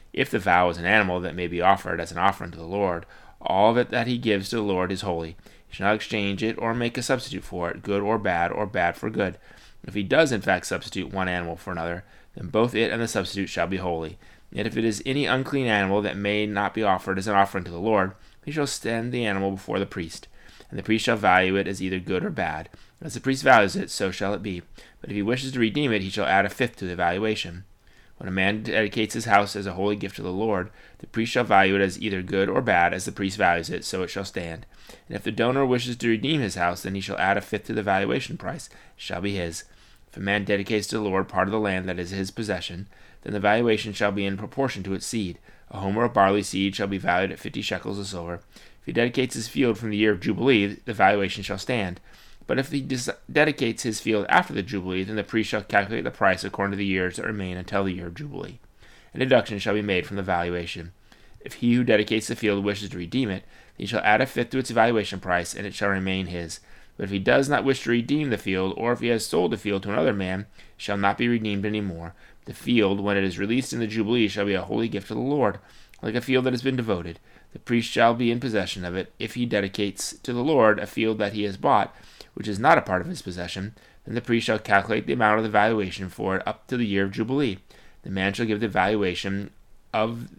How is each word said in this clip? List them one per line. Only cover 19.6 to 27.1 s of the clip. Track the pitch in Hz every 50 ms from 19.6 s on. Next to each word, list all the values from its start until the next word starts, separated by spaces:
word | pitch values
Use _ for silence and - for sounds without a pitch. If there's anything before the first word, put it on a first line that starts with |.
| - - 107 95
the | 98
priest, | - - 98 85 80 - - - - - - - - - - - -
and | - -
the | 95
priest | - 113 110 -
shall | - 113
value | 107 101 95 90 92 92 92 95
it | 98 95
as | 80 98 92 92
either | 92 95 92
good | 90 92 95 90 87
or | 104
bad. | 160 - 90 80 78 76 82 - - - - - _ _ -
As | 160 -
the | -
priest | - 135 135 135 151
values | - 123 113 104 95 95
it, | - - -
so | - - 101 95 92
shall | - 101 98 104
it | 90 98
be. | 104 90 87 - - - - - - - _
But | - -
if | 98
he | 104 101
wishes | 104 120 131 135 135 127
to | 127
redeem | 117 110 101 143 147 131
it, | 110 104 95
he | 95
shall | - 107 98
add | - 95 98 98
a | 98
fifth | - - 127 120 -
to | - 98
the | 90 87
valuation. | 87 87 85